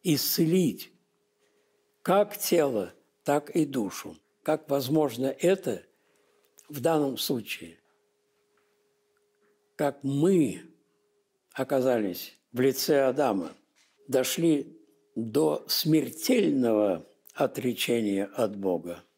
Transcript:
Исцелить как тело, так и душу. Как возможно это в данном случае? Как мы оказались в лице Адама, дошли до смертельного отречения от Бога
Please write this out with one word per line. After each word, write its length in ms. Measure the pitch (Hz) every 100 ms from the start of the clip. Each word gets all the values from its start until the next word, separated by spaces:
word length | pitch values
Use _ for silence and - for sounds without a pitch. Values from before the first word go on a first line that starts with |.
Исцелить 880 | 185 143 - - 160 185 165 - - _ _ _ _ _ _ _ _ _ _ _
как 340 | - 196 208 -
тело, 560 | - 170 143 113 90 - _ _
так 280 | - 143 143
и 140 | 175
душу. 520 | 147 131 98 - 98 80 _ _
Как 260 | - 156 -
возможно 580 | 139 127 156 147 120 135
это 580 | - 170 190 - 101 - _ _ _ _ _ _ _ _
в 120 | 143
данном 380 | 165 156 139 117
случае? 600 | - 127 104 - 82 82 _ _ _ _ _ _ _ _ _ _ _ _ _ _ _ _ _ _ _ -
Как 260 | 143 139
мы 600 | 139 139 170 185 131 92 - _ _ _ _ _ _ _ _
оказались 840 | - 131 135 127 120 101 87 - _ _
в 80 | 120
лице 420 | 135 131 - 143
Адама, 500 | 131 131 135 95 80 - _ _ _ _ -
дошли 680 | 135 - - 165 147 - - _ _ _
до 500 | - 113 127 156 147 -
смертельного 1400 | - 160 156 120 - - 254 165 139 117 107 104 85 - _ -
отречения 880 | - 139 - 123 113 - 117 107 98
от 320 | 101 - 110 101
Бога 460 | 95 85 85 85 _